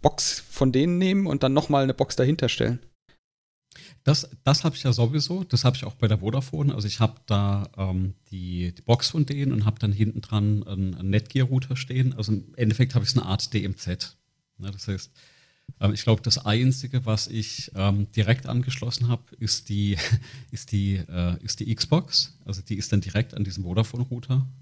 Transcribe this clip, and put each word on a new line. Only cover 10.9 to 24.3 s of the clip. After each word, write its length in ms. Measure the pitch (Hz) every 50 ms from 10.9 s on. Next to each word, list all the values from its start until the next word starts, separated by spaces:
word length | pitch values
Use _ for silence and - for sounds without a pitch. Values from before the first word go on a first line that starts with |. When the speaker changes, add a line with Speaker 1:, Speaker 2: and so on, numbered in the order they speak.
| 90
Speaker 2:
einen 160 | - 92 98
Netgear-Router 680 | 98 107 - - - 131 131 127 131 131 131 - 131
stehen. 380 | - - - 127 127 127 131 -
Also 200 | 117 104 101 107
im 200 | 98 - - -
Endeffekt 380 | - 120 107 107 - 127 127 -
hab 80 | 120 101
ich 60 | -
so 120 | - 135
eine 80 | - 92
Art 240 | 95 101 - - -
D 100 | 107 95
M 120 | 98 92
Z. 400 | - - 92 87 - - - - _ _ _ _ _ _ _ _ -
Ne, 100 | 95 98
das 160 | 98 98 -
heißt, 240 | - 98 92 - - _ _ _ _ _ _ _ _ _ _ _ - - _
ähm, 120 | - 101 107
ich 100 | 101 -
glaub, 200 | - 110 107 -
das 140 | 113 - - -
Einzige, 600 | 104 104 117 123 131 131 131 - 127 135 127 131
was 220 | 113 107 104 -
ich, 440 | - - 113 104 - - - - - -
ähm, 320 | 95 95 101 101 101 101 - -
direkt 300 | 113 104 101 120 131 -
angeschlossen 640 | - 117 123 127 127 127 - - 120 117 - 123 120
hab, 220 | 120 - - _ -
ist 340 | - 113 107 - - -
die, 300 | - 104 101 101 101 101 - - - 113 - -
<laughs> 280 | - - - - -
ist 200 | - - - -
die, 240 | - 101 98 98 98 92 78 -
äh, 340 | 85 90 87 87 87 87 -
ist 160 | 110 - -
die 140 | - 113 113
Xbox. 640 | - - - 151 170 - - - - - - - _ -
Also 160 | - 104 95
die 140 | - - 107
ist 180 | 95 - - -
dann 80 | 101
direkt 320 | - 95 95 101 123 - -
an 100 | - 101
diesem 220 | 95 87 95 92
Vodafone-Router 840 | 87 90 110 113 - - 120 123 - 123 120 123 -